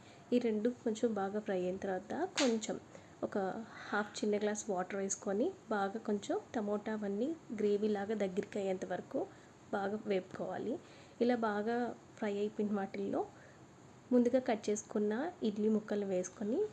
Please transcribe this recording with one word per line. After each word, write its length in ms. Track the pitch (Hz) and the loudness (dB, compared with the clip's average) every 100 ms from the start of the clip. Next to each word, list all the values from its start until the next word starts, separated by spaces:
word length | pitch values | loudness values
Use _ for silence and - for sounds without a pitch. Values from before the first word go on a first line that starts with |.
| - - - | -10 -20 0
ఈ 40 | 247 240 | 2 4
రెండు 240 | 214 240 247 | 2 0 0
కొంచెం 260 | 233 214 240 208 | -2 0 2 2
బాగా 220 | 196 208 208 | 0 -2 -2
ఫ్రై 100 | 185 180 | 0 0
అయిన 140 | 190 | -2
తర్వాత 300 | 202 185 185 226 370 - | -2 -4 -4 -4 -2 2
కొంచెం 360 | 269 226 - - - - - - 226 | 2 2 -2 -6 -8 -20 -20 -8 -2
ఒక 100 | 208 190 220 220 - - | 0 -2 -4 -8 -12 -4
హాఫ్ 240 | 208 208 - | -2 -2 -2
చిన్న 200 | 214 208 | 0 2
గ్లాస్ 200 | 208 208 - | 0 -2 -2
వాటర్ 280 | 180 180 196 | -2 -2 -2
వేసుకొని 460 | 196 - 208 202 320 - - 214 | -2 -4 -2 0 0 -2 -4 0
బాగా 260 | 196 220 214 | 0 -2 -2
కొంచెం 320 | 208 - 381 - 240 | -2 0 -2 -2 -4
టమోటా 380 | 208 208 214 214 | 0 -2 -2 -2
అవన్నీ 300 | 202 202 262 330 - 214 | -2 0 0 -2 -8 0
గ్రేవీ 320 | 208 202 214 208 | 2 4 4 2
లాగా 200 | 202 220 | 0 0
దగ్గరికి 360 | 196 185 202 214 | 0 0 -2 -2
అయ్యేంత 240 | 196 185 185 | 0 0 -2
వరకు 260 | 180 - 277 381 - - - - 208 | -4 -4 -4 -4 -8 -20 -20 -6 -2
బాగా 240 | 196 214 208 | -2 -4 0
వేపుకోవాలి. 640 | 190 185 - 185 185 - 311 - - - - 240 | 0 0 -6 -4 -4 -4 -4 -8 -20 -20 0 2
ఇలా 120 | 240 226 | 4 2
బాగా 280 | 208 214 240 233 - - - | 0 0 0 -2 -4 -14 -4
ఫ్రై 160 | 214 202 | -2 0
అయిపోయిన 300 | 208 - 208 208 | -2 0 0 0
వాటిల్లో 440 | 196 202 196 320 415 - - - - - - - - | -2 -4 -2 -2 -4 -8 -20 -20 -20 -20 -20 -20 4
ముందుగా 280 | 247 240 254 254 | 6 6 4 2
కట్ 140 | 220 - | 0 0
చేసుకున్న 440 | 208 - 220 208 220 330 - 220 | -2 0 0 2 2 -2 0 -2
ఇడ్లీ 220 | 208 214 214 | 2 4 4
ముక్కలు 300 | 214 208 196 180 | 2 -2 2 0
వేసుకొని 440 | 180 - 208 294 427 | 0 -4 0 2 0